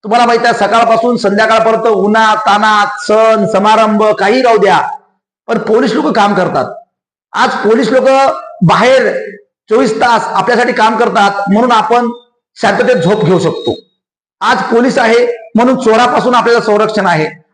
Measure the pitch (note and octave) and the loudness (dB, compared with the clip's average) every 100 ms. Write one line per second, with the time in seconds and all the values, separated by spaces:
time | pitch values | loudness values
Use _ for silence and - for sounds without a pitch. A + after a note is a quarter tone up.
0 | G#3 A#3+ A#3+ A#3 A#3 - G3 A3+ A#3 A3+ | -2 0 2 2 0 0 0 0 2 0
1 | A#3+ A#3+ G3+ G3+ A3 A3 A3 A3 A3+ G3 | 0 -2 -2 0 0 2 2 0 0 0
2 | G3+ A3 A3 G#3+ - G#3 G#3+ G#3+ G3+ - | 0 2 2 0 0 0 2 0 -2 -6
3 | - G#3+ A3+ A3 G3 F#3+ G#3+ A3 G#3+ G#3 | -2 2 2 2 0 0 2 2 2 2
4 | G#3+ G#3 G3 B3 A#3+ A3 G3 E3 - - | 0 0 0 2 2 2 2 2 -2 -10
5 | _ _ _ _ - A3+ - A3 C4+ - | _ _ _ _ -6 -6 0 0 0 -2
6 | D4 G#3+ G3+ G3 F3 - D#3 - - _ | -2 0 0 0 -2 -4 -6 -10 -20 _
7 | _ _ _ - B3 - G3+ A#3 A3+ C4 | _ _ _ -4 -2 -2 0 0 2 0
8 | C4 C4+ C4+ - - - E3+ F3 A#3+ C4 | 2 2 0 -2 -12 -4 0 2 2 2
9 | G3 - - - _ _ _ A3 - - | 0 -4 -10 -16 _ _ _ 0 0 0
10 | F#3+ D#3+ - G3 E3 A#3 B3 B3 A3+ A3+ | 0 0 -2 -4 -2 -2 -2 0 0 0
11 | A#3+ G#3 G3+ G3 G3 G#3 B3 A3+ - A#3+ | -2 0 -2 -2 -2 0 2 0 2 0
12 | A#3+ A#3 _ _ _ - A3 G3+ A3+ - | -2 -8 _ _ _ -4 -2 0 0 0
13 | F3 G#3+ D#3+ F#3 F3 - - - _ _ | 0 0 0 0 0 -4 -6 -8 _ _
14 | _ _ _ _ G#3+ B3+ - A#3 B3 C4+ | _ _ _ _ -2 -2 0 0 0 0
15 | A#3 A#3 A#3+ - - A3 B3 B3+ A3 A3 | 0 2 0 -4 -4 0 2 0 2 2
16 | B3 A#3+ A3+ B3 A#3 A#3 - G#3 G#3+ G#3+ | 2 0 0 0 2 0 0 0 0 -2
17 | F#3+ D#3+ D#3 - _ | -2 -2 -4 -8 _